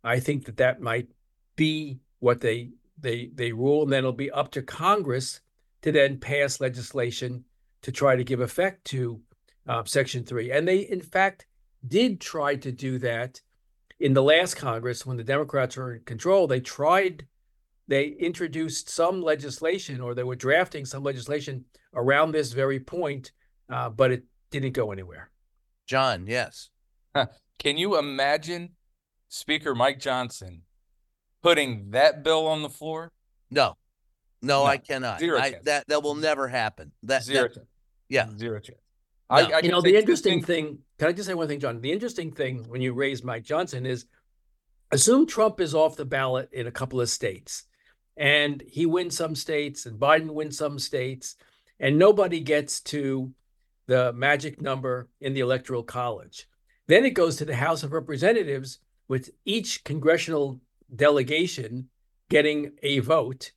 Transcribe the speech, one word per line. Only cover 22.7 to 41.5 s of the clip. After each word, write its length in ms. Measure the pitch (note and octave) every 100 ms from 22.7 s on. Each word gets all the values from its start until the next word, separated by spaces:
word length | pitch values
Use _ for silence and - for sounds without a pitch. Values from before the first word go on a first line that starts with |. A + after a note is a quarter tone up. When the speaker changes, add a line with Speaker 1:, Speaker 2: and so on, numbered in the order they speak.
| C3+
Speaker 1:
point, 520 | C3 F3 D#3+ C#3 B2+ _ _ _ _
uh, 200 | B2 B2
but 220 | A2 C3
it 120 | B2 _ _ _
didn't 200 | C#3+ C3+
go 180 | C3 G#2+
anywhere. 400 | G2 F2+ E2+ - _ _ _ _ _ -
Speaker 2:
John, 420 | C3 C3 G2 F#2+
yes. 420 | B2 G2+ - - _ _ _ _
Speaker 3:
Huh. 140 | C#3+ B2+ _ _ _
Can 180 | D3 D3
you 200 | F#3+ F3
imagine 720 | C#3+ C3+ C#3 D3+ D#3 F3 F3 _ _ _ _ _ _
Speaker 480 | - - D3+ D3+ A#2+
Mike 240 | C3 C3+
Johnson 640 | C#3 B2+ B2 - F#2 E2+ _ _ _ _ _ _ _ _
putting 500 | E3+ D#3+ C3+ A2+ G2+
that 320 | A#2 D3+ D3+
bill 240 | D3 D#3+ D#3+
on 140 | D#3
the 80 | D3
floor? 420 | - D3+ D#3+ E3 _ _ _ _
Speaker 2:
No. 240 | D3 A#2 - _ _ _ _ _ _
No, 220 | B2+ C#3
Speaker 3:
No. 20 | C#3
Speaker 2:
I 120 | C#3
cannot. 420 | - C3+ B2 G2+
Speaker 3:
Zero 200 | E3+ C#3
Speaker 2:
I, 120 | C#3
Speaker 3:
chance. 140 | G2 D3+
Speaker 2:
that, 220 | D3 C3
that 160 | D3+
will 120 | D3 D3
never 320 | D#3 C#3+ C3+
happen. 420 | B2+ A2 - D2 _
That, 200 | A#2 C3
Speaker 3:
Zero 200 | A#2 C3+
Speaker 2:
that, 100 | B2
Speaker 3:
chance. 140 | - - _ _ _ _
Speaker 2:
yeah. 180 | C3 A2 G#2
Speaker 3:
Zero 220 | A#2 G#2+
chance. 200 | - - _ _ _ _ _
Speaker 2:
No. 80 | C3+
Speaker 3:
I, 20 |
I 40 | E3 D#3
Speaker 1:
You 40 |
Speaker 3:
can 100 | E3+
Speaker 1:
know, 80 | F3+
Speaker 3:
say 40 | F3+
Speaker 1:
the 40 |
Speaker 3:
two 40 | G3+
Speaker 1:
interesting 340 | G#3+ D#4+ G3+ F3+
Speaker 3:
things. 20 | C#3+
Speaker 1:
thing, 320 | E3+ D3+ D3 _ _
can 80 | D#3
I 40 |
just 140 | F3 G3
say 60 |
one 140 | F3
thing, 120 | D#3+